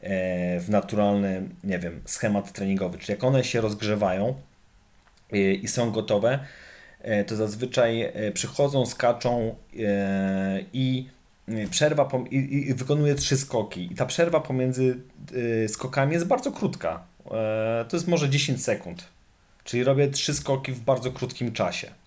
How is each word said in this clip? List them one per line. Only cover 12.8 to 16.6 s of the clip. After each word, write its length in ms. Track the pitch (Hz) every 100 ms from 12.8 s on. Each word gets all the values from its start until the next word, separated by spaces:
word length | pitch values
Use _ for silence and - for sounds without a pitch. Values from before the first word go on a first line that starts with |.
| 135 147 147 143
trzy 220 | - 135
skoki. 540 | - 120 107 - 90
I 40 | 90
ta 100 | 123
przerwa 340 | - 170 165
pomiędzy, 580 | - 131 127 127 131 127 - - - 127 117 113 110
e, 20 |
skokami 460 | - 135 139 139
jest 140 | 165 170
bardzo 240 | 262 -
krótka. 520 | -